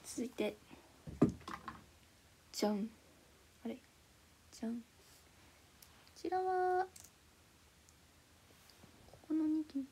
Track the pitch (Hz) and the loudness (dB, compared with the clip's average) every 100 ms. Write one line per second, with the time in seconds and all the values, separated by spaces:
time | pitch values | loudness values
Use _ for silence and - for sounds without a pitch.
0 | - - 240 - 208 - - - - - | -8 -6 -6 0 -2 -2 -18 -20 -20 -16
1 | - - - - - - - - - - | -14 6 6 6 -10 -10 -12 -14 -20 -20
2 | - - - - - - 208 208 226 - | -20 -20 -20 -20 -12 0 2 2 -2 -6
3 | - - - - - - 233 - - - | -20 -20 -20 -20 -20 -12 -10 -10 -14 -20
4 | - - - - - - 226 240 - - | -20 -20 -20 -20 -20 -8 -4 -4 -8 -20
5 | - - - - - - - - - - | -20 -20 -20 -20 -20 -20 -20 -20 -20 -20
6 | - - 339 370 370 370 370 359 370 - | -20 -8 -2 0 2 2 4 4 0 -6
7 | - - - - - - - - - - | -20 -20 -20 -20 -20 -20 -20 -20 -20 -20
8 | - - - - - - - - - - | -20 -20 -20 -20 -20 -20 -20 -20 -20 -20
9 | - - - 311 311 311 311 277 262 | -20 -20 -2 2 4 2 0 -6 -6